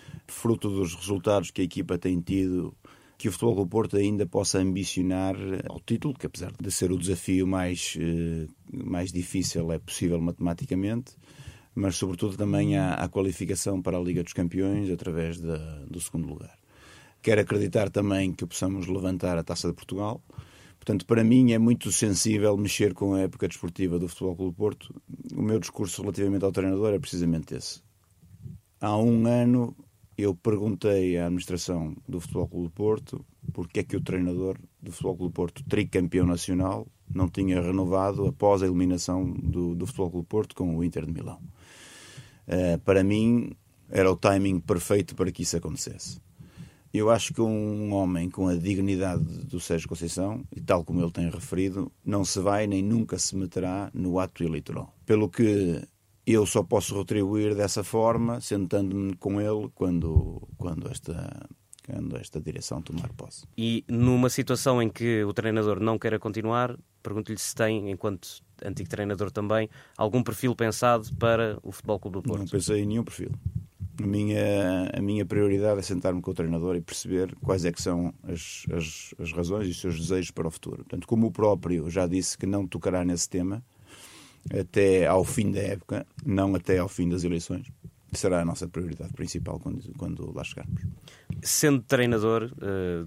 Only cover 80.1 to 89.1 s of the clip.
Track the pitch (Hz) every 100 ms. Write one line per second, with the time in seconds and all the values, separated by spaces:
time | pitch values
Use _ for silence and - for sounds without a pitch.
80.1 | 92 87 - 82 - - - - 90 -
81.1 | 117 113 - 104 95 87 87 78 90 90
82.1 | 92 87 - 95 101 95 87 90 90 90
83.1 | 85 - 92 92 104 123 _ - - -
84.1 | - - - - 101 90 - 98 95 80
85.1 | 92 87 - 101 98 101 101 - 104 -
86.1 | - - 95 98 95 - 92 90 - 87
87.1 | 87 85 85 - 90 - - - - _
88.1 | - 101 87 85 82 85 85 90 78 80